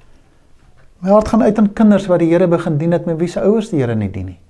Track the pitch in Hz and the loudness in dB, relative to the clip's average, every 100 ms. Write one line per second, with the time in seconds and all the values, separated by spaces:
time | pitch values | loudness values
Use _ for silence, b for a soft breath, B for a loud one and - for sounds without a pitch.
0 | - - _ _ _ - _ - - _ | -20 -20 _ _ _ -20 _ -20 -20 _
1 | 185 214 214 220 247 214 202 - 214 190 | 0 2 2 2 2 2 0 4 4 4
2 | 185 175 165 170 180 170 170 147 170 170 | 2 0 2 2 2 0 -2 -4 -2 -2
3 | 170 160 170 - 190 220 214 151 120 110 | -2 -4 -4 -2 0 0 -2 -4 -2 -4
4 | 98 95 92 90 _ | -6 -8 -12 -16 _